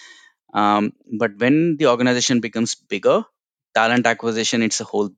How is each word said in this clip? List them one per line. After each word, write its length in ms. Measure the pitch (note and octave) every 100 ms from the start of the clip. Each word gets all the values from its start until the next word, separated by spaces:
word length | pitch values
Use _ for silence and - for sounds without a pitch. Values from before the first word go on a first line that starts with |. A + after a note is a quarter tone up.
| - - - _ _
Um, 400 | G#2 G#2 G#2 G#2 - - G#2+
but 180 | A#2 G2+
when 380 | B2 D3+ E3+ D3+
the 100 | C#3+
organization 520 | A#2+ B2+ B2 A#2+ A#2+
becomes 360 | A2 A2+ A#2 -
bigger, 480 | - G2+ A#2+ F#3 A3 _ _ _ _ A2
talent 320 | A2+ B2 A#2
acquisition, 540 | A2+ A#2 A2 A2 A#2+
it's 160 | A2+ -
a 60 | A2
whole 240 | G#2 G#2